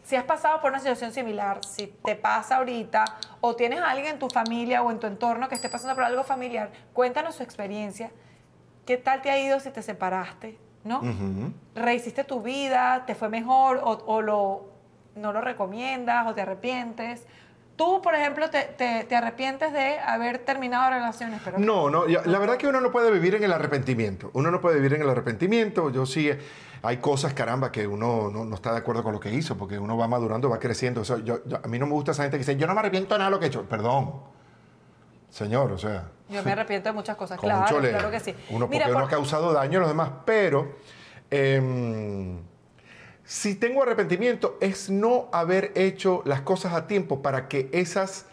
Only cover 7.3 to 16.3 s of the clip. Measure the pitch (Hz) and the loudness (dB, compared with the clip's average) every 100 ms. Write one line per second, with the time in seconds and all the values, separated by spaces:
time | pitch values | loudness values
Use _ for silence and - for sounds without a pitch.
7.3 | 320 254 - 196 208 208 190 226 - - | -6 -10 -8 -8 -6 -8 -8 -12 -14 -20
8.3 | - - _ - - - 247 262 269 269 | -20 -20 _ -20 -12 -2 0 2 0 2
9.3 | 277 269 269 269 233 214 196 185 185 180 | 2 2 0 -2 -8 -10 -4 -2 -2 -4
10.3 | - 220 214 - - 214 254 - 98 98 | -10 -16 -16 -20 -16 -6 -4 -2 -2 -2
11.3 | 95 135 - - - 240 240 240 269 277 | -4 -6 -8 -12 -2 0 0 -2 -6 -4
12.3 | 254 226 269 277 254 254 254 254 208 220 | -6 -4 -4 0 2 2 2 -2 -4 -4
13.3 | 226 233 262 269 254 226 214 - 220 214 | -2 2 4 6 4 2 -2 0 0 2
14.3 | 208 196 196 - - _ - - 214 208 | 2 2 -2 -8 -20 _ -20 -20 -8 -4
15.3 | 208 240 220 190 214 262 254 240 240 226 | -2 -4 -4 -6 -4 -6 -4 0 0 0